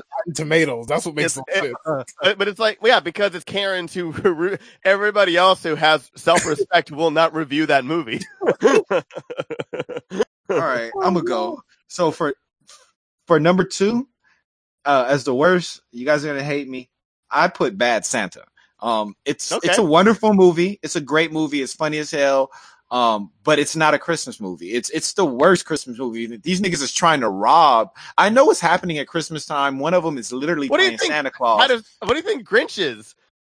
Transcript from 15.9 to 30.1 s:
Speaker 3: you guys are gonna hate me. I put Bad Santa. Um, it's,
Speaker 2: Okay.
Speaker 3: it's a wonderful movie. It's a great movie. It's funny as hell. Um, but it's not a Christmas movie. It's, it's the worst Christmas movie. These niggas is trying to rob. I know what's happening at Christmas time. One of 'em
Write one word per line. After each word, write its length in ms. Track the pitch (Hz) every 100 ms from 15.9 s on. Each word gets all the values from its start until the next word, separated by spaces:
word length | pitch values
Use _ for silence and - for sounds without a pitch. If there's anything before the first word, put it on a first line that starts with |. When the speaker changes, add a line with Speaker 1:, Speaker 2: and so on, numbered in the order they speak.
Speaker 3:
you 140 | 120 127
guys 180 | 147 151
are 40 |
gonna 140 | 139
hate 240 | 143 147 135
me. 220 | 127 127 _ _ _ -
I 160 | 135 180
put 300 | - 147 98
Bad 280 | 120 113 -
Santa. 380 | 120 95 - - _ _ _
Um, 360 | 113 113 104 - -
it's, 260 | 143 -
Speaker 2:
Okay. 180 | - 170
Speaker 3:
it's 80 | 196
a 60 |
wonderful 500 | 180 160 196 214 214
movie. 460 | 202 180 165 180 202
It's 120 | 151 170
a 40 |
great 300 | 131 151 165
movie. 300 | 156 156 143
It's 120 | 127
funny 240 | - 156 151
as 120 | 151
hell. 400 | 156 139 139 135 - - _ -
Um, 400 | 123 120 107 101 _
but 140 | - 151
it's 180 | 147 160
not 200 | 156 147
a 20 |
Christmas 400 | - 160 - 113
movie. 320 | 98 85 87
It's, 160 | 120 -
it's 220 | 156 -
the 120 | - 175
worst 400 | 120 165 185 -
Christmas 320 | 156 - 117
movie. 300 | 131 113 117 117
These 240 | - 185
niggas 220 | 196 165
is 100 | 131
trying 280 | - 175 151
to 80 | 113
rob. 600 | 95 107 156 156 117 104 - - -
I 100 | 190
know 160 | 233 311
what's 140 | 403
happening 400 | 165 175 185 156
at 80 | 131
Christmas 380 | 165 151 156 -
time. 320 | 151 139 135
One 160 | 147 180
of 100 |
'em 120 | 165